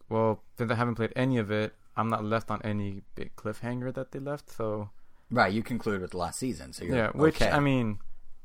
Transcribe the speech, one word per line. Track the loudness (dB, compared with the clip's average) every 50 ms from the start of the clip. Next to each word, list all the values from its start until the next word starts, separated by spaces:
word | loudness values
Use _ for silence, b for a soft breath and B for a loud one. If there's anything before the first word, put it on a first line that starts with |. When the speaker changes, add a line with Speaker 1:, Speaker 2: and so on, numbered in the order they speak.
| -8 -2
Speaker 1:
well, | 0 2 4 4 2 0 -4 -18 -6
since | -4 0 0
I | 2
haven't | 2 2 0 2
played | 0 0 0 2
any | 0 2 2 2
of | 2 2 2
it, | 0 0 0 -2 -4 -12 -20 -8 -4
I'm | -2 0 0
not | 0 0 0
left | 2 0 0 0 -2
on | -4 -4
any | -2 -2 -2 0 -2 -2 -4 -8 -10 -12 -8
big | -8 -8 -8 -8
cliffhanger | -6 -6 -6 -6 -4 -4 -4 -4 -4 -4 -6
that | -6 -6 -8 -8
they | -8 -8
left, | -6 -6 -8 -8 -10 -12
so | -6 -4 -2 -2 0 -2 -4 -6 -10 -14 -16 -16 -20 -20 -10 -2
Speaker 2:
Right, | 4 6 6 6
you | 6 0
conclude | -2 -2 -4 -2 0 0 0 0
with | -2 -4
the | -4
last | -2 -4 -2 -2 -4
season, | -4 -4 -4 -6 -10 -12
so | -12 -8 -4
you're | 0 2
Speaker 1:
Yeah, | 2 2 2
which, | 2 4 4 4 6 6
Speaker 2:
okay. | 4 6
Speaker 1:
I | 6 4
mean, | 4 4 4 4 2 0 -2 -2 -2 -4 -4 -4 -6 -10 -10 -10 -10